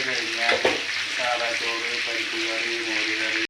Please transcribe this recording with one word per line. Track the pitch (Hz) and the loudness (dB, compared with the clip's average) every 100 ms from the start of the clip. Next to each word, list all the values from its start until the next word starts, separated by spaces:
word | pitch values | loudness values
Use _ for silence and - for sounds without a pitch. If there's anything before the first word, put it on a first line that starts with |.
| - | 0
കഴിഞ്ഞാൽ | 127 - - - - 131 - - - - - | 0 -2 0 2 4 4 2 0 -2 -2 0
സാധാ | 123 120 117 117 | 0 2 0 0
ചോറ്, | 117 113 117 120 - | 0 -2 -2 -2 0
പരിപ്പ് | 349 339 339 339 | -2 -2 -2 -2
കറി, | 339 349 349 339 | 0 0 -2 0
മോര് | 330 330 330 | 0 0 0
കറി. | - - - | 0 0 -2